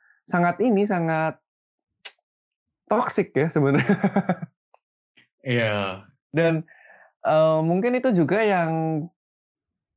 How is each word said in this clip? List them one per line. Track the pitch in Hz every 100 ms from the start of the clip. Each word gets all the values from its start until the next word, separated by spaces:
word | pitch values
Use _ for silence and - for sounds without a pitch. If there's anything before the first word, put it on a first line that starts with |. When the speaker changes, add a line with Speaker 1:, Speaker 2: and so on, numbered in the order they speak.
| _ _ -
Speaker 1:
sangat | 180 175 175
ini, | 240 196
sangat | 208 180 165 160 160 156 _ _ _ _ _ _ - - _ _ _ _ _ _ -
toxic | 214 - - 185
ya | - 160
sebenarnya. | 156 139 143 131 202
<laughs> | 196 196 - 180 - _ _ _ _ _ _ _ _ _
Speaker 2:
Iya. | 135 120 110 104 98 95 101 _ _
Speaker 1:
Dan, | 147 165 160 160 - - - - _
eh, | - 156 160 156
mungkin | 160 180 240
itu | 254 254
juga | 185 143 202
yang | 214 185 165 160 160 160 165 _ _ _ _ _ _ _ _